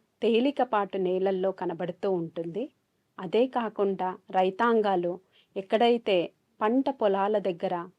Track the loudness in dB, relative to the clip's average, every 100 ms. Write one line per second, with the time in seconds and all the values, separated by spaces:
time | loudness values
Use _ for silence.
0 | _ -4 2 4 2 0 0 0 -2 -2
1 | 0 0 0 0 -2 -2 -6 -4 -6 -4
2 | -2 -2 -4 -6 -8 -6 -10 _ _ _
3 | _ -14 -4 0 2 0 -4 -2 -2 0
4 | -4 -6 _ 0 0 2 2 2 2 0
5 | -2 -6 _ _ _ -12 -2 2 4 2
6 | 2 0 0 _ _ -4 0 2 0 0
7 | 0 2 0 0 -2 -4 -4 -6 -8